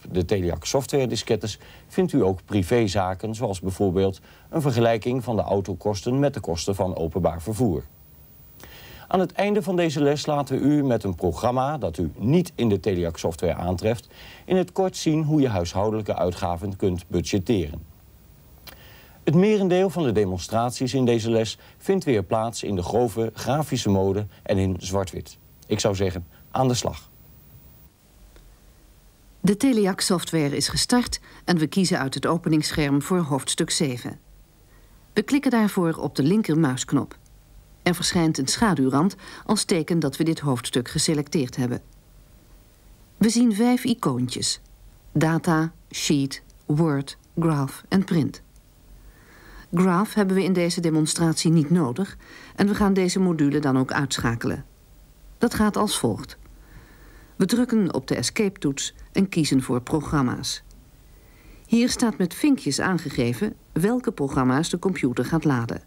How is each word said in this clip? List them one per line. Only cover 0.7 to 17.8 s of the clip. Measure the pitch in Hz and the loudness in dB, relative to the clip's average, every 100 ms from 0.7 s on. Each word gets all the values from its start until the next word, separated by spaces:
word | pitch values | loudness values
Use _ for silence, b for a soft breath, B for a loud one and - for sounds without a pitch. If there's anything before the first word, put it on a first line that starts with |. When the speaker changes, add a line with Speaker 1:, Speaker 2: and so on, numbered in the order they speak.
| 139 - 143 123 | -2 0 -2 0
Speaker 1:
diskettes | 120 - 165 107 - B B B | -4 -2 -2 -2 -10 B B B
vindt | - 180 | -2 0
u | 139 | 2
ook | 95 95 - | 2 0 -2
privézaken, | 104 90 120 107 104 92 92 110 110 | -2 2 2 2 0 -2 -4 -6 -4
zoals | 120 92 | -4 -4
bijvoorbeeld | 95 92 98 90 95 - B B B | -6 0 2 2 2 -2 B B B
een | 160 | -2
vergelijking | 143 117 117 117 123 127 | 0 2 2 2 0 -2
van | 120 104 | -2 -2
de | |
autokosten | - 98 92 90 104 98 123 135 | 0 -2 -2 -4 -4 -4 -2 0
met | 143 | 0
de | 123 | -2
kosten | - 85 - 98 | -6 -4 -4 -2
van | 92 80 | -2 -2
openbaar | 82 95 82 85 | -4 0 0 -2
vervoer. | 110 107 120 67 - - - - - - - - B B B B B | -6 -2 0 0 -6 -18 -20 -20 -20 -20 -20 -20 B B B B B
Aan | 190 | 0
het | 175 | 0
einde | - 202 208 | -2 0 0
van | 190 180 | 0 0
deze | 170 147 | 0 2
les | 143 147 - | 2 2 -2
laten | 143 139 135 | -2 -2 0
we | 139 | 2
u | 147 | 4
met | 139 117 | 2 0
een | 98 87 | -2 -2
programma | 87 82 117 127 131 151 | -2 0 0 0 -2 -2
dat | 85 85 | -4 -4
u | 82 - | -4 -2
niet | 107 175 170 - | 2 2 2 0
in | 117 | 0
de | 98 | 2
Teliac | 107 90 85 - | 0 0 -2 -2
software | 90 82 87 78 | -4 -2 -2 -2
aantreft, | 87 92 110 123 - B B B - | -2 -2 -2 -2 -8 B B B -2
in | 185 | 0
het | 175 | 0
kort | - 185 - | -2 -2 -2
zien | 165 156 | 0 0
hoe | 147 151 | 2 2
je | 127 | 2
huishoudelijke | 95 87 92 107 110 104 - | 0 -2 -2 -2 -2 -4 -2
uitgaven | 90 92 87 87 98 95 | -2 -2 -4 -4 -6 -2
kunt | 101 87 - | -2 -2 -2
budgetteren. | 90 82 104 90 101 76 76 | -4 0 -2 0 0 -2 -8